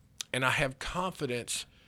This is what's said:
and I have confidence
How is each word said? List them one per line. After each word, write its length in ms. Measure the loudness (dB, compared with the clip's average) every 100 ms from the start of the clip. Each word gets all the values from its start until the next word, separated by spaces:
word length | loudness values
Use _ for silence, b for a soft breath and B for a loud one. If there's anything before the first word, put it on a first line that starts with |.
| _ -14 -4
and 100 | 2
I 80 | 4
have 280 | 4 2 0
confidence 840 | -4 -2 -2 -2 -2 -2 -2 -4 -6 b